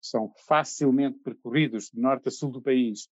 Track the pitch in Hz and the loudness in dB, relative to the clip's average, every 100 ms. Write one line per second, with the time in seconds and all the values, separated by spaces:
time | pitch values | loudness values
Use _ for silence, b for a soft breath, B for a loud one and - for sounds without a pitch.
0 | - 120 110 _ - 156 156 - 143 131 | -4 -4 -4 _ 2 2 2 0 2 4
1 | 139 135 - 113 120 127 147 110 - 113 | 2 -2 -12 -10 -4 0 0 -2 -8 -2
2 | 127 131 131 - 147 127 123 131 120 104 | 0 0 -2 -4 -6 -6 0 2 2 -2
3 | - | -12